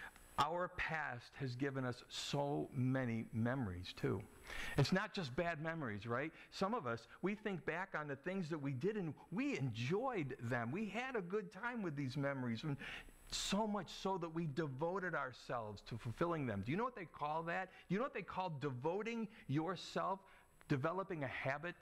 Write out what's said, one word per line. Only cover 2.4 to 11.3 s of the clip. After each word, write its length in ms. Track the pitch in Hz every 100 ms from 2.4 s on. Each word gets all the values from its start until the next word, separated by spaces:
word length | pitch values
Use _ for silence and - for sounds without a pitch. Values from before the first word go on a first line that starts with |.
| 143 151 147
many 520 | 135 127 131 123 113 -
memories, 600 | 113 120 135 107 87 92 -
too. 240 | 135 104 - - - - - -
It's 140 | 139
not 240 | 185 208
just 220 | - 147 127
bad 260 | 170 160
memories, 460 | 160 165 131 104 117
right? 240 | 120 156 - -
Some 240 | - 196
of 140 | 240 127
us, 180 | 117 - -
we 140 | 180 208
think 280 | 214 180
back 260 | - 160 196 160
on 120 | 151
the 80 | 131
things 320 | 180 196 156
that 100 | 160
we 140 | 139
did, 240 | 127 175 214
and 180 | 165 131 -
we 260 | 185 285 185
enjoyed 800 | 135 107 123 196 269 226 135 -
them. 300 | 117 120 117
We 140 | 170 214
had 280 | 214 262
a 60 | 240
good 320 | 175